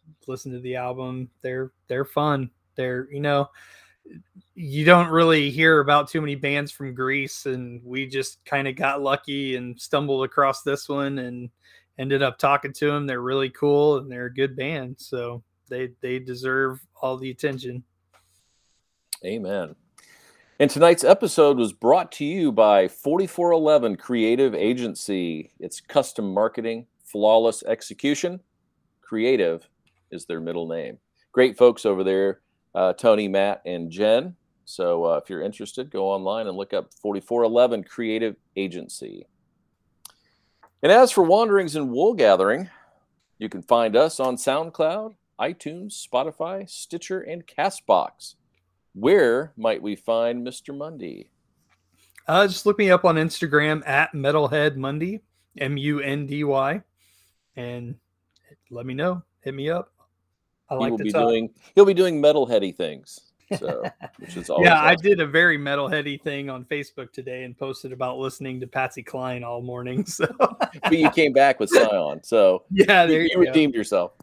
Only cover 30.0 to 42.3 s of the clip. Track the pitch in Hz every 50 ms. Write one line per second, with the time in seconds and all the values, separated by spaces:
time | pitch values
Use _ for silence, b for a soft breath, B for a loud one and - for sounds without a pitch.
30 | _ _ - 87 - - 87 82 80 82 85 87 85 82 82 85 76 58 52 -
31 | _ _ _ _ _ _ - 123 127 127 104 - 123 123 113 - - 110 98 92
32 | 95 95 95 95 98 98 92 - _ _ _ _ _ _ - 90 92 92 90 -
33 | - 120 107 104 107 98 95 98 98 101 101 - - 87 90 87 85 82 82 92
34 | 104 107 110 120 147 185 175 _ _ _ _ _ _ - - - 92 87 85 82
35 | 85 85 82 73 - - 95 82 78 104 107 - - 98 - - 127 151 - 101
36 | 95 95 98 98 95 95 101 113 113 101 92 95 98 - - 98 80 - _ _
37 | - 104 101 98 - - 120 120 117 113 113 120 - - 117 107 92 - - -
38 | 120 110 110 113 113 110 101 - _ _ _ 95 98 95 85 87 67 - - -
39 | - 55 50 50 50 _ _ _ _ _ _ _ _ _ _ _ _ _ _ _
40 | _ b b b b b b b b b b b b b b _ - 151 196 233
41 | 262 240 - - 180 165 180 208 233 226 202 196 185 160 143 156 143 131 120 127
42 | 170 214 240 190 131 107